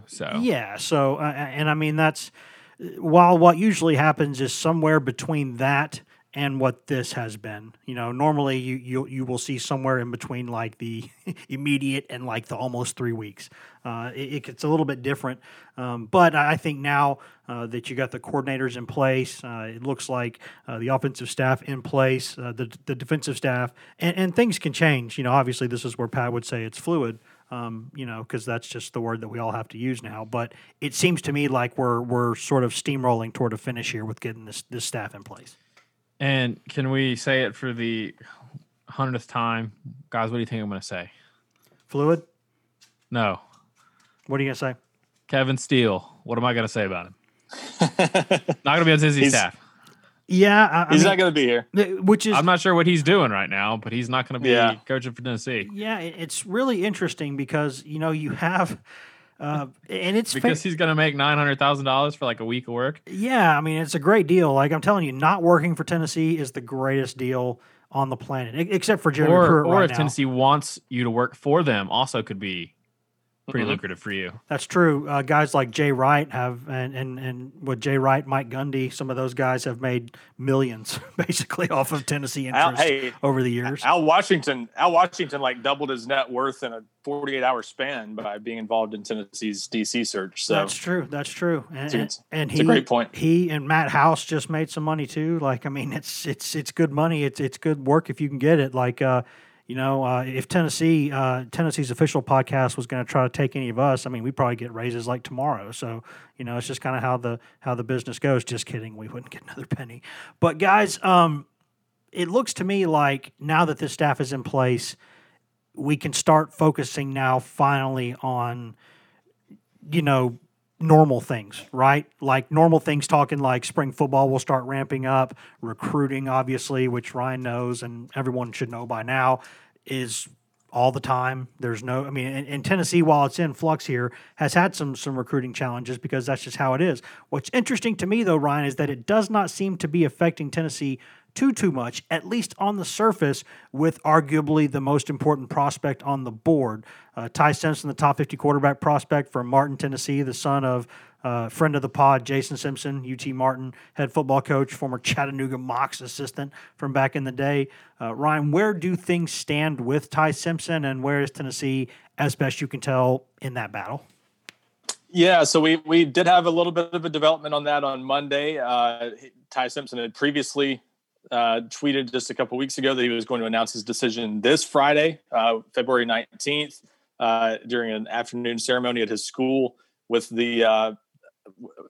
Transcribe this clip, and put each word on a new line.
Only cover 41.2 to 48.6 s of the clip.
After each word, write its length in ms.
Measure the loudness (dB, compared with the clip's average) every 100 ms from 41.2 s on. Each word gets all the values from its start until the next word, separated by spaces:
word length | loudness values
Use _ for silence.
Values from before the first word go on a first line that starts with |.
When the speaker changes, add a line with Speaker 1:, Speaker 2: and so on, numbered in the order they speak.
| _ _ _ _ _ _ _
Speaker 2:
Fluid? 360 | 0 2 2 -2 _ _ _ _ _ _ _ -8
Speaker 1:
No. 300 | -2 -2 -2 _ _ _ _ _ _ _ _ -6
Speaker 2:
What 120 | -2
are 40 |
you 40 | -2
gonna 80 | -2
say? 200 | -6 -8 _ _ _ _ -4
Speaker 1:
Kevin 300 | 0 0 -2
Steele. 640 | 2 4 4 0 -6 _
What 140 | -6 -2
am 80 | 0
I 80 |
gonna 160 | 0 -2
say 160 | -2 -4
about 220 | -4 -10
him? 80 | -20 _ _ _
Speaker 3:
<laughs> 300 | -16 -14 -2
Speaker 1:
Not 800 | 0 2 2 2 2 0 0 -4